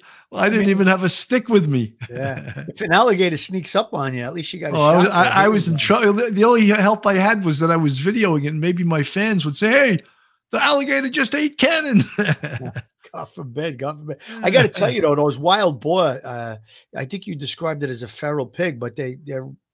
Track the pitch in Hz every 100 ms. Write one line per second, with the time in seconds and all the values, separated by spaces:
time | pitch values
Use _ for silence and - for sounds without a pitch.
0 | - - _ 190 196 208 196 190 185 190
1 | 180 - - 254 247 208 156 131 110 -
2 | 117 127 139 127 139 143 147 - 190 180
3 | 247 185 180 151 - 185 - 196 226 160
4 | 135 127 123 175 151 180 165 160 147 175
5 | 196 185 185 190 202 208 170 151 - 226
6 | 208 202 240 196 226 233 208 214 196 214
7 | 202 190 196 220 175 143 165 165 151 131
8 | 165 220 202 151 147 156 170 180 170 156
9 | 143 190 220 196 151 139 214 269 269 175
10 | - _ _ _ - 226 277 285 277 277
11 | 269 285 254 294 302 - 277 320 294 214
12 | - - 202 - 143 117 123 120 - _
13 | - - 156 - 139 123 165 123 139 151
14 | 151 139 - 226 185 247 226 - 202 185
15 | 156 143 147 127 165 202 190 127 143 185
16 | 156 127 131 120 117 110 _ - _ -
17 | 135 196 202 151 139 - 165 147 139 117
18 | 120 - 147 147 123 - 175 120 120 -
19 | 131 135 143 135 131 139 _